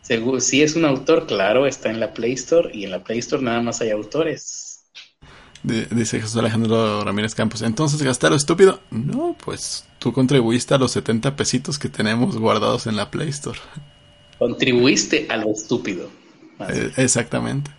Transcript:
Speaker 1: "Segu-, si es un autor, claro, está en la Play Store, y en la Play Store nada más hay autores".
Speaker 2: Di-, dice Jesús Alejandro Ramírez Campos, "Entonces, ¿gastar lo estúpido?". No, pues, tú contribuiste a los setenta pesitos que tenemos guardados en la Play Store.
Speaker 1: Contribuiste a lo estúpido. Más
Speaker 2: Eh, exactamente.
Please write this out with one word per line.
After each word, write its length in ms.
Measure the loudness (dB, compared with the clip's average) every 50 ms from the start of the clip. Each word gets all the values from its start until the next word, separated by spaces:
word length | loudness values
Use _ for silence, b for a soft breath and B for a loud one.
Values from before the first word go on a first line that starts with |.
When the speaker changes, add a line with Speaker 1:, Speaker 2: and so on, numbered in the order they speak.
| _
Speaker 1:
"Segu-, 320 | 0 -2 0 0 -2 -2 0
si 220 | 0 2 4 4 4
es 120 | 4 4
un 80 | 2 2
autor, 420 | 2 2 0 2 2 2 2 2
claro, 380 | 0 0 0 2 4 4 4 4
está 220 | 2 0 -2 -4 -4
en 100 | -2 -2
la 140 | -4 -4 -4
Play 200 | -4 -4 -2 -2
Store, 360 | -4 -2 2 2 2 2 2 -6
y 120 | -8 -8
en 60 | -8
la 120 | -8 -8 -6
Play 160 | -4 -4 -4
Store 220 | -2 -2 -4 -2 0
nada 180 | 0 0 0
más 200 | -2 -2 -2 -2
hay 80 | -2 -2
autores". 960 | -2 -2 -4 -4 -2 -2 -2 -2 -2 -6 -10 -14 -14 -14 -16 -18 -20 _ _ _ _ -20 -20 _ _ _ -20 B B B B B B -10 -6
Speaker 2:
Di-, 220 | -4 -2 -2 -2 -2
dice 300 | -2 -2 -2 0 -2 -4
Jesús 160 | -4 -4 -2
Alejandro 680 | 0 0 0 0 0 2 2 2 2 2 2 0 0 -2
Ramírez 320 | -2 -2 -2 -2 -2 -2
Campos, 260 | -2 -2 -2 -2 -2 -4
"Entonces, 380 | -4 0 0 0 0 0 0 0
¿gastar 260 | 0 0 2 2 2
lo 60 | 2
estúpido?". 420 | 2 2 0 6 6 6 6 6 2 -10 -8
No, 440 | -8 -4 -4 -2 -2 -2 -2 -4 -4 -6 -8
pues, 420 | -10 -8 -8 -8 -10 -10 -10 -14 _ _
tú 160 | _ -4 -2 2
contribuiste 600 | 2 4 6 6 6 6 4 2 0 2 2 2
a 40 |
los 140 | 4 4 2
setenta 440 | 0 -2 0 0 -2 0 0 -2 -2
pesitos 440 | 0 -2 0 0 -2 -2 -2 -6 -6
que 100 | -6 -8
tenemos 480 | -4 -2 0 0 2 2 2 0 0
guardados 480 | 0 2 2 4 4 2 2 0 0 -2
en 80 | -2 -2
la 140 | -2 -4 -4
Play 180 | -4 -4 -4 -4
Store. 300 | -6 -6 -8 -10 -10 -10 -14 -16 -18 -18 -20 -20 -20 -20 -20 -20 -20 _ -20 -20 -4
Speaker 1:
Contribuiste 880 | -2 -2 -2 0 0 0 2 4 6 6 6 4 2 2 0 0 -2 0 -2
a 60 | -4
lo 140 | -2 -2 -2
estúpido. 580 | -4 -4 -4 -4 -4 -2 -2 -4 -6 -6 -10 -12 -16 -20 _ -20 _ -20 -20 -20 _ -12
Más 100 | -8 -6
Speaker 2:
Eh, 220 | -4 -4 -4 -4 0
exactamente. 760 | 0 0 2 2 0 -2 -2 -4 -4 -2 -2 -4 -4 -6 -8 -12